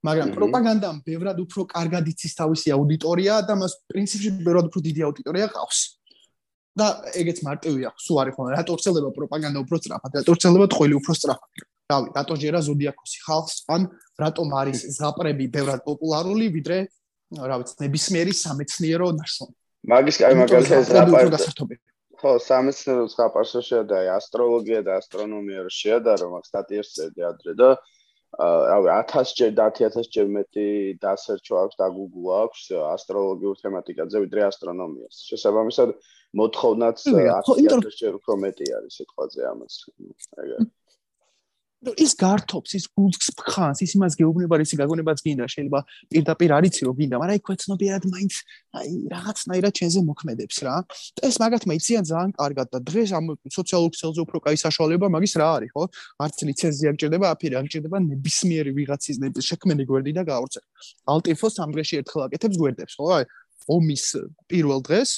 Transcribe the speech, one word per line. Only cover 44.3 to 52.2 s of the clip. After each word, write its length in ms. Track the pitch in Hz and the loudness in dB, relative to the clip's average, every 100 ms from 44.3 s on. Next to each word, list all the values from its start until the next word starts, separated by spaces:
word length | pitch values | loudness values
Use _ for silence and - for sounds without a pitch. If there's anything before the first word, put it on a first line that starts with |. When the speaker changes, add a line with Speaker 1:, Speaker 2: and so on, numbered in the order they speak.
| 165 175 165 | 2 2 2
Speaker 1:
რისი 180 | 151 147 | 2 0
გაგონებაც 440 | 143 165 160 151 | 0 0 -2 -2
გინდა, 260 | 156 139 120 | -2 -4 -4
შეიძლება 340 | - 143 139 143 - | -6 -4 -4 -4 -20
პირდაპირ 460 | _ 160 151 156 170 | _ 0 2 2 4
არ 140 | 147 | 6
იცი, 180 | 185 - | 4 2
რომ 140 | 127 127 | -4 -2
გინდა, 200 | 147 123 | -2 -2
მაგრამ 200 | 175 208 | -2 -2
იქ 100 | - | -2
ვეცნობიერად 580 | 190 - 190 196 190 190 | -6 -6 -2 -2 -2 -4
მაინც, 280 | 180 196 - - - _ | -4 -4 -6 -14 -20 _
აი, 200 | - - 175 | -12 -8 -8
რაღაცნაირად 680 | - 175 185 208 - 185 202 | -8 -8 -10 -8 -4 0 0
შენზე 260 | - 175 180 | 0 0 2
მოქმედებს, 540 | 160 147 156 113 104 - | 2 -2 -8 -8 -8 -6
რა. 160 | 135 147 180 - - | -4 -4 -6 -16 -14
და 120 | - | -4
ეს 140 | 269 233 | -2 0
მაგათმა 360 | 226 233 196 | 0 0 0
იციან 300 | 165 - 233 | -2 0 0
ძალიან 260 | 165 165 | 0 -2